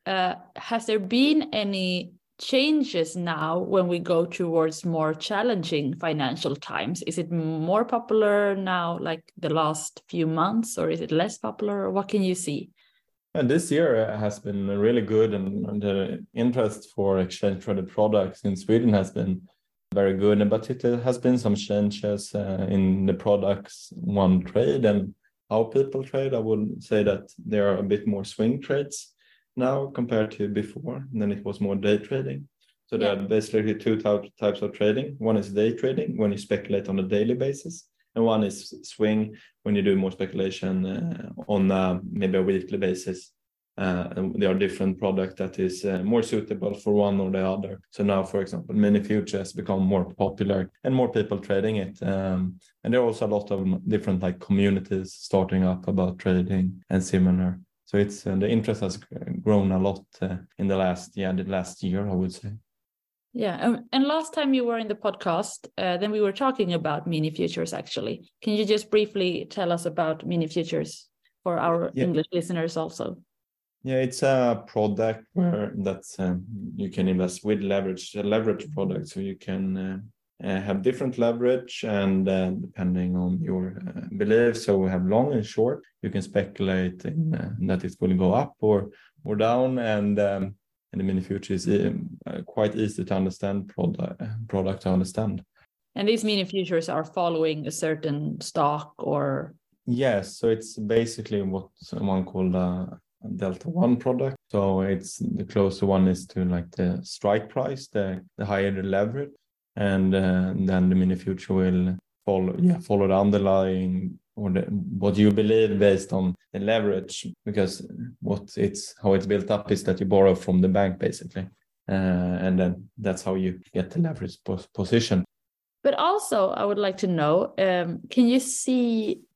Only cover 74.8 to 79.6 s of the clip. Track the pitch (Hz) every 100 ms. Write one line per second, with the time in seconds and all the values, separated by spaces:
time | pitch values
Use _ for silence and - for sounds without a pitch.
74.8 | 107 101 110 110 - 180 175 104 104 -
75.8 | 98 95 - - 92 90 92 107 - 95
76.8 | 98 - 92 92 92 - 107 104 98 98
77.8 | 95 92 - 104 101 110 110 98 - -
78.8 | 98 95 76 95 98 92 - 95